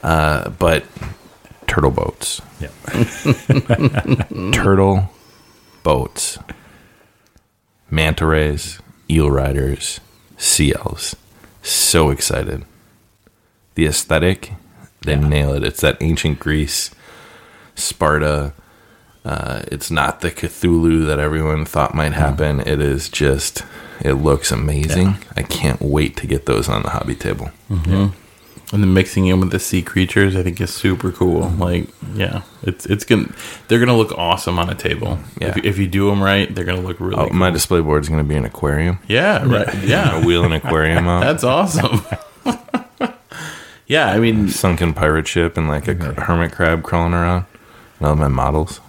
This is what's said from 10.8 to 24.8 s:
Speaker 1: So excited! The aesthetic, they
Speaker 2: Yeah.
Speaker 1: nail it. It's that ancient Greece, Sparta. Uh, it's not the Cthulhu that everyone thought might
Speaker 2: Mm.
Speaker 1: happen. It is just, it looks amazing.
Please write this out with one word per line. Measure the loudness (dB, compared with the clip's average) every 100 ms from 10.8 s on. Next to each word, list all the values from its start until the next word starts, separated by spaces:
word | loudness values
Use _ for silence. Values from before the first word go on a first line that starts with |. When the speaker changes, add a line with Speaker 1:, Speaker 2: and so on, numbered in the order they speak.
| -4 -8 -10 -12 _ _ -20 _
Speaker 1:
So | -6 0 2 4 4
excited! | 2 -2 -2 -4 -8 -12 _ _ _ _ _ _ _ _ _ _
The | 0 0
aesthetic, | 0 0 2 2 0 -6 -16 -18 -20 -20 _
they | -2
Speaker 2:
Yeah. | 2 4
Speaker 1:
nail | 2 2
it. | 0
It's | -2 0
that | 0 0
ancient | 0 0 0 -2
Greece, | -2 0 -2 -4 -8 -12 -20 -20 -20 -20 -20 -20 -20
Sparta. | -10 -8 0 2 2 2 0 -2 -8 _ _ _ _ _ _
Uh, | -8 -6 -6 -8 -8
it's | -10 -4
not | -2 0 -2
the | -6
Cthulhu | -4 -10 -2 2 4 4 2 2
that | 0
everyone | 0 0 0 -2
thought | -2 -2 -2
might | 0 -2
Speaker 2:
Mm. | 0
Speaker 1:
happen. | 0 0 0 0
It | -2 0
is | 0 -2 -4
just, | 0 2 2 -2 -8 -14 -18 -20 -4
it | -2
looks | 2 2 2 0
amazing. | -2 -2 0